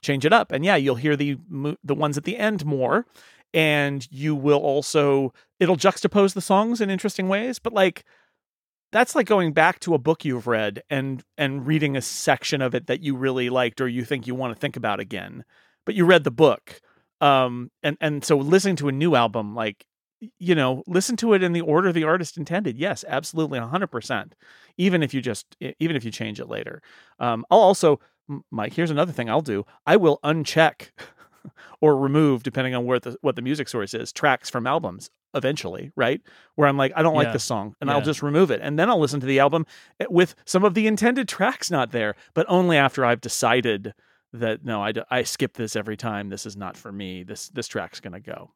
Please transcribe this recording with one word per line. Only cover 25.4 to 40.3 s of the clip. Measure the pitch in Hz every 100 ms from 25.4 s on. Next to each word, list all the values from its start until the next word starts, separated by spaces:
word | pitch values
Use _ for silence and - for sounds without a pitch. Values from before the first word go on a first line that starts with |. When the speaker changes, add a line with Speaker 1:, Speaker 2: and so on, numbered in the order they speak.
| - _
Speaker 1:
e-, | 131 -
even | 156 151
if |
you | 117
change | 110 110 104
it | 117
later. | 110 - - _ - _ _
Um, | 123 113 120
I'll | 190
also, | 190 196 170 143 _ _ _
M-, | 143 -
Mike, | 120 107
here's | 127 165
another | 147 175
thing | 143 117
I'll | 120
do. | 151 101 104 _ -
I | 190
will | 170 143
uncheck | 147 160 147 - 160 - - _
<laughs> | - _ _ _ - _ - -
or | 151 139
remove, | 135 143 156 131
depending | 123 135 131 127
on | 123
where | 127
the, | 123 110
what | 143 127
the |
music | 123 151 131
source | 123 98
is, | 117 120
tracks | - 151 127 -
from | 127 117
albums | 151 120 90 - _ _
eventually, | 147 131 151 - 92 139 -
right? | 123 160 _ - _ -
Where | 143
I'm | 139
like, | 135 139
"I |
don't | 160 156
like | 123
Speaker 2:
Yeah. |
Speaker 1:
this | 117 -
song," | 113 104 -
and | 139
I'll | 143
Speaker 2:
Yeah. | 135
Speaker 1:
just | 151
remove | 147 151 185
it. | 117
And | - 147
then | 190
I'll | 220
listen | 147 143
to | 127
the | 135
album, | 139 165 160 - - _
eh, | 196
with | 175 180